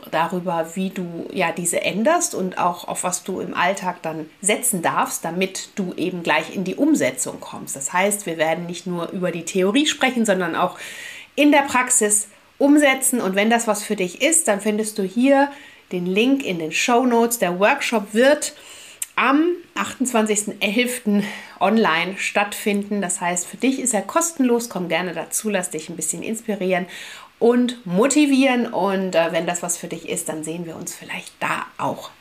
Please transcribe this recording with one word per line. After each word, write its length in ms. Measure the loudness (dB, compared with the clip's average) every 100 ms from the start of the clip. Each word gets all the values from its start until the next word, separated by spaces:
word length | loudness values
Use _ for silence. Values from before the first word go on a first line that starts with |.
| -4
darüber, 640 | -2 0 -2 -2 -2 -2 -4
wie 140 | -4
du, 360 | -4 -6 -8 -6
ja, 180 | -2 -2
diese 320 | -2 -2 -2
änderst 540 | -2 0 2 2 0 -4
und 200 | -4 -2
auch 300 | -2 -2 -6
auf 160 | -6
was 220 | -4 -4
du 160 | -6 -6
im 120 | -4
Alltag 480 | -2 0 0 -4 -6
dann 280 | -6 -8 -10 -4
setzen 400 | -2 0 0 0
darfst, 440 | 0 0 -2 -4
damit 460 | -6 -2 -4 -4 -8
du 180 | -6 -6
eben 280 | -4 -4 -2
gleich 320 | 0 0 0
in 80 | -4
die 140 | -4 0
Umsetzung 640 | 2 4 2 -2 -8 -10
kommst. 340 | -12 -12 -10
Das 180 | -10 -4
heißt, 340 | 0 0 0 -4
wir 120 | 0
werden 280 | 0 0 -4
nicht 200 | -8 -6
nur 240 | -4 -4
über 220 | -4 -4
die 120 | -4
Theorie 420 | -4 0 2 4 2
sprechen, 380 | 0 0 2
sondern 300 | 0 0 0
auch 240 | -2 -2 -4 -14 -14 -14 -16 -6
in 160 | 2 6
der 120 | 6
Praxis 640 | 4 2 2 2 2 0 -2 -12 _ 2
umsetzen. 600 | 4 6 6 4 0 0
Und 140 | 0
wenn 160 | 2 2
das 160 | 2 2
was 160 | -2
für 140 | -2 -2
dich 260 | -2 0
ist, 240 | 2 2 2
dann 140 | 0
findest 380 | 0 -2 -2 -4
du 40 |
hier 480 | -2 2 6 6 4 -2 -20 -20 -8
den 160 | -4 0
Link 380 | 2 4 2
in 160 | 0 -4
den 100 | -4
Shownotes. 720 | -2 2 4 4 4 2 2
Der 180 | 0 4
Workshop 560 | 2 2 0 -2 0
wird 400 | 4 4 4 0 -10 -20 -20 -18 -14 -6 2
am 300 | 4 4 4 0 -6 -6
achtundzwanzigsten 840 | -6 -2 0 2 2 0 -2 -2
elften 640 | 0 2 0 0 0 2 0 -6 -12 -2
online 560 | 2 4 4 2 0 -4
stattfinden. 800 | -2 0 -2 -2 -2 -2 -2 -4
Das 200 | -2 -2
heißt, 260 | -2 -2 -6
für 100 | -2
dich 220 | 0 0
ist 160 | 0
er 80 | -2
kostenlos. 680 | 0 0 0 2 2 2 0
Komm 200 | -6 -2
gerne 240 | -2 -2
dazu, 380 | -6 -6 -4 -2
lass 200 | -2 -2
dich 180 | -6 -8
ein 60 |
bisschen 300 | -8 -6 -6
inspirieren 640 | -6 -6 -4 -2 0 0 -2 -10 -16 -18 -16 0
und 480 | 4 4 2 -2 0
motivieren. 800 | 2 4 6 6 6 4 4 0
Und, 480 | 0 0 0 2
äh, 160 | 2 2
wenn 160 | 0 -2
das 160 | -2
was 140 | -4 -6
für 100 | -6
dich 220 | -8 -6
ist, 200 | -6 -4
dann 140 | -6
sehen 240 | -6 -8 -8
wir 80 |
uns 200 | -10 -12
vielleicht 380 | -12 -12 -12 -12 -6
da 260 | -4 -4 -6 -6
auch 320 | -4 -4 -10 -18